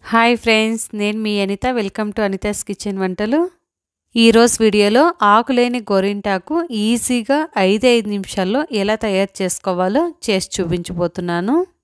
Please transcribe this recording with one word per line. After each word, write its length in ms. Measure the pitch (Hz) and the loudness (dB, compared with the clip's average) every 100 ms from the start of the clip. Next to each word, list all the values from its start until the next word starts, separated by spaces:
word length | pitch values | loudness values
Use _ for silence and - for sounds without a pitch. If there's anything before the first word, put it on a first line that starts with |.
| - | 0
హాయ్ 220 | 226 233 240 | 2 4 2
ఫ్రెండ్స్, 380 | 233 220 220 226 - 214 | 2 2 2 -2 -6 -4
నేను 180 | 208 214 | -4 -2
మీ 60 | 214 208 | -4 -2
అనిత. 240 | 196 196 254 247 | -2 -2 -2 -2
Welcome 320 | 196 - 208 208 | -4 -4 -6 -2
to 40 | |
అనితాస్ 360 | 202 190 208 208 - | -4 -2 -4 -6 -6
కిచెన్ 300 | 202 202 190 | -8 -6 -4
వంటలు. 360 | 185 180 208 294 359 _ _ _ _ _ _ 233 | -4 -2 0 0 0 _ _ _ _ _ _ 4
ఈరోజు 320 | 226 226 233 - | 6 6 4 2
వీడియోలో 420 | 220 202 208 226 320 339 208 | 2 2 2 4 2 2 4
ఆకులేని 460 | 214 240 247 240 247 208 | 4 2 0 0 -2 -2
గోరింటాకు 680 | 196 190 202 202 190 - 320 339 220 | 0 0 -2 -2 -4 -2 -4 -4 -2
ఈజీగా 580 | 208 233 - 247 214 285 311 - 190 | 0 0 0 -2 0 -2 0 0 2
ఐదే 220 | 208 254 240 | 4 4 2
ఐదు 120 | 208 | 0
నిమిషాల్లో 460 | 202 190 - 185 240 202 220 | -6 -6 -4 0 0 -2 -2
ఎలా 160 | 196 220 | 0 0
తయారు 280 | 220 190 196 - | 0 0 -2 -2
చేసుకోవాలో 600 | 185 - - 180 185 233 349 320 - | -4 -4 -4 -2 0 2 0 -4 -2
చేసి 240 | 190 - - | -2 -2 -6
చూపించబోతున్నాను. 960 | 175 175 170 175 175 - 175 170 190 302 370 _ | -2 -2 -4 -4 -4 -4 -4 -2 0 0 -2 _